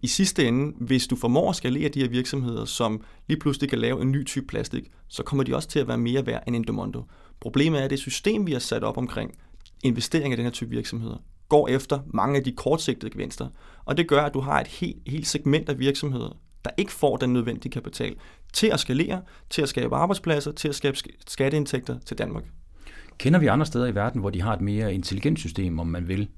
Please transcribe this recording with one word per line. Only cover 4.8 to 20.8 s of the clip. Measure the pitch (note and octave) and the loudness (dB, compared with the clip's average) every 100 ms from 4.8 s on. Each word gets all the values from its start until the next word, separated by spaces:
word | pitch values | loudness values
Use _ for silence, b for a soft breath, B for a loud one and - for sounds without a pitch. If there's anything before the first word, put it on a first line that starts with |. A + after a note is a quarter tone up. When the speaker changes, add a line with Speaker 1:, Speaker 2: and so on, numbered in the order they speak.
| B2+ b b | -8 b b
Speaker 1:
så | - | -8
kommer | - C#3 | -2 0
de | B2+ | 0
også | B2+ - | 0 0
til | D3+ | -2
at | B2+ | 0
være | A#2+ | 0
mere | A#2 B2+ A#2+ | 0 0 0
værd | A#2 - | -4 -2
end | A#2+ | -2
Endomondo. | A2+ G#2+ F#2+ A#2 A#2 b b b | -2 -4 -4 -6 -10 b b b
Problemet | A2+ C#3 D#3 D3+ | -2 2 4 4
er, | |
at | C3 | 0
det | C#3 | -2
system, | - - E3+ G#3+ F#3+ | -4 -2 0 2 0
vi | |
har | C3 | -2
sat | - A2+ | -2 -2
op | A2 A2+ | -2 -2
omkring | B2 - G#2+ - b b - - | -4 -4 -6 -8 b b -20 -2
investering | C3+ A#2 - E3 C#3+ | 0 0 2 0 2
i | A#2+ | 0
den | |
her | A#2+ | -2
type | - A#2 | -4 -4
virksomheder, | A#2 - A#2 A2+ A2+ - - - | -4 -4 -6 -6 -10 -14 -16 4
går | D3 - | 6 6
efter | C3 - C#3+ C3+ | 2 2 -2 -2
mange | G#2 G#2+ C#3+ | 0 2 2
af | |
de | C3 | 0
kortsigtede | - - D#3+ D3+ B2+ - | 0 2 2 2 -2 -4
gevinster. | - - - B2+ - B B | -6 -8 -6 -8 -10 B B
Og | B D#3 | B 0
det | E3+ | 4
gør, | C#3+ | 4
at | D3 | 4
du | C3+ | 0
har | C3+ D3 | 0 0
et | - | 0
helt, | - F3 - - | -4 -6 -6 -6
helt | D3+ - | -4 -2
segment | D3 C#3 D3+ - | 0 4 4 2
af | C#3 | 0
virksomheder, | C3+ C#3 D3+ B2+ A2+ - - - | 2 2 0 -4 -6 -10 -20 -10
der | - - | -6 -2
ikke | G3+ | -2
får | - D3 - | 2 2 2
den | B2+ | 2
nødvendige | B2 A#2 A2 C3+ | 2 2 -2 -6
kapital | C3 - - A2+ - B B B | -6 -8 -6 -6 -6 B B B
til | - A3 | 2 4
at | - | 4
skalere, | - C3+ - F#3 F#3 B B | 2 0 0 -2 -6 B B
til | - | 0
at | C#3+ | 0
skabe | - A#2+ B2+ | 0 0 2
arbejdspladser, | E3+ G3 - D3 C#3+ | 2 2 2 0 0
til | D3 D3+ | -4 -4
at | |
skabe | C#3 | 0